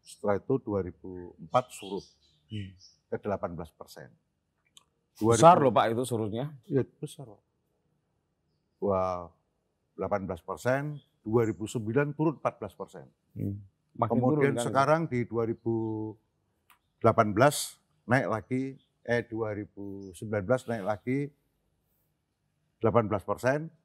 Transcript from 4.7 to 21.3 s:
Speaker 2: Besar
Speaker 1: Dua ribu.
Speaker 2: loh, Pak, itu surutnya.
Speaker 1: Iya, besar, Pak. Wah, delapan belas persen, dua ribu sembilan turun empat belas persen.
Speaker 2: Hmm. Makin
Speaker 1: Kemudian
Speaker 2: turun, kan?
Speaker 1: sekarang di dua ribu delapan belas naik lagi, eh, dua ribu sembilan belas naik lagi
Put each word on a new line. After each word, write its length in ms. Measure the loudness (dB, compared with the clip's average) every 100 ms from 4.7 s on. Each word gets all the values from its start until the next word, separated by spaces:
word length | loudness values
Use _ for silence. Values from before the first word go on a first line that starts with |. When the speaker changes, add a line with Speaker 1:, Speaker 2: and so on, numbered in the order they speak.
| -20 _ _ _ 0
Speaker 2:
Besar 400 | 2 8 10 10
Speaker 1:
Dua 0 |
ribu. 20 | 6
Speaker 2:
loh, 20 | 4
Pak, 80 | 2
itu 80 | 0
surutnya. 480 | -2 -2 -4 -6 -8 -12 -4
Speaker 1:
Iya, 160 | -2 -2 _
besar, 320 | -16 -16 -20
Pak. 120 | -20 _ _ _ _ _ _ _ _ _ _ _ _ _ _
Wah, 480 | -2 0 -2 -4 -10 _ _ _ _ _ _
delapan 320 | -8 -4 -4 -4
belas 160 | -8
persen, 560 | -8 -4 -2 -2 -4 -12 _ _
dua 240 | 0 2 2
ribu 240 | -2 -6
sembilan 480 | -6 -2 0 0 0
turun 240 | -2 0
empat 160 | -6 -4
belas 160 | -14
persen. 320 | -12 -16 -16 -20 _ _ -8
Speaker 2:
Hmm. 240 | -6 -6 -12 _ _
Makin 240 | -4 0 2
Speaker 1:
Kemudian 400 | 2 4 2 2
Speaker 2:
turun, 0 |
kan? 80 | 0
Speaker 1:
sekarang 360 | 2 4 2 2
di 240 | -2 -2
dua 160 | -2 -2
ribu 720 | -4 -2 -2 -4 -6 -8 -12 _ _ _ _ _ _ _ _
delapan 400 | 4 4 2 6
belas 400 | 4 4 -8 -14 _ _ 2
naik 240 | 2 2
lagi, 480 | -4 -2 -6 -6 -12 _ _ -2
eh, 160 | -2 -2
dua 240 | -6 -4
ribu 560 | -6 -10 -12 -12 -12 -14 -12
sembilan 240 | -4 -4
belas 240 | 0 -2 0
naik 200 | -6 -4
lagi 400 | -6 -4 -4 -6